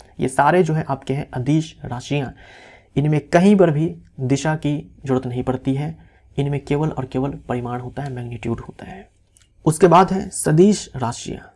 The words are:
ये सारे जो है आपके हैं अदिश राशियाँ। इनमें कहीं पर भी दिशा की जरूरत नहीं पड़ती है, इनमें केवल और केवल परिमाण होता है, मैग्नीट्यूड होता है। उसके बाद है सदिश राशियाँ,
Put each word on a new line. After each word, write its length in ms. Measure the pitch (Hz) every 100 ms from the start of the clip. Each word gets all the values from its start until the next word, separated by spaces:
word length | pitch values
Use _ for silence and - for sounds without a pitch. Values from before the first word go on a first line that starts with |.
| - -
ये 80 | 135
सारे 360 | - 147 175
जो 100 | 160
है 120 | 160 160
आपके 240 | 135 -
हैं 160 | 139 -
अदिश 440 | 131 127 156 160 - -
राशियाँ। 480 | 123 - 143 127 - - - - - _ 139
इनमें 240 | 147 151 -
कहीं 260 | 175 196 208
पर 160 | 170
भी 240 | 147 170 - - -
दिशा 340 | 127 135 160 156
की 200 | 147 147 - - 135
जरूरत 220 | 127 131
नहीं 160 | 123
पड़ती 300 | 123 127 - 135
है, 200 | 151 160 - _ _ -
इनमें 260 | 143 143 139
केवल 240 | 143 156
और 160 | 143 127
केवल 280 | 131 143 156 -
परिमाण 320 | 123 120 123
होता 220 | 127 127
है, 100 | 139
मैग्नीट्यूड 460 | 123 117 117 120 117
होता 260 | - - -
है। 220 | 190 - _ _ _ _ _ -
उसके 220 | 160 175
बाद 260 | 170 185
है 140 | 190 -
सदिश 600 | - - 156 202 196 - -
राशियाँ, 580 | 120 - - - -